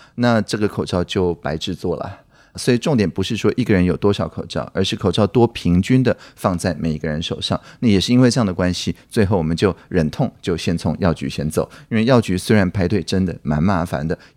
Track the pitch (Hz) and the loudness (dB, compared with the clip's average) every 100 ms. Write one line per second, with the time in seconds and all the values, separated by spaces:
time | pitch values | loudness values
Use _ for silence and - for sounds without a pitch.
0 | - - 120 117 101 110 107 - 80 92 | -16 -2 2 2 0 -2 -2 -2 -2 -2
1 | 87 104 90 82 - 78 - 90 95 80 | -2 0 -2 -2 -6 -6 -6 -6 -6 -6
2 | - 98 _ _ _ - - 123 170 135 | -8 -14 _ _ _ -6 0 0 2 0
3 | 95 - 95 110 110 - 113 101 90 82 | 0 -2 -4 0 0 0 2 2 2 2
4 | 101 101 87 - - - 65 - 95 107 | 0 0 -4 -6 -8 -8 -6 -4 -2 0
5 | 101 87 104 120 113 - - 87 92 131 | 0 2 2 4 2 2 2 2 4 2
6 | 123 - - - 104 87 98 76 82 78 | 2 -2 -6 -4 -2 -2 -4 -4 -4 -4
7 | 82 76 87 - - 95 - - 123 98 | -4 -6 -6 -6 -4 -6 -8 -4 2 2
8 | 87 123 127 120 107 87 90 87 - 82 | 4 4 4 4 -2 0 -2 -2 -4 -8
9 | _ - 95 101 78 82 101 82 - 87 | _ 0 2 2 0 0 0 0 -4 0
10 | 78 - 151 - - 87 - 85 92 78 | 0 0 -4 -4 -4 -4 -2 -2 -2 0
11 | 92 78 67 - 76 82 - - - 113 | 0 0 -4 -4 -4 -2 -4 -8 -4 -2
12 | 113 127 104 90 - 110 92 98 90 101 | 4 4 4 -2 2 2 2 0 0 0
13 | 78 95 92 - - 76 87 95 85 71 | -2 -2 -2 -4 -2 0 2 0 -2 -4
14 | 78 87 - | -4 -6 -8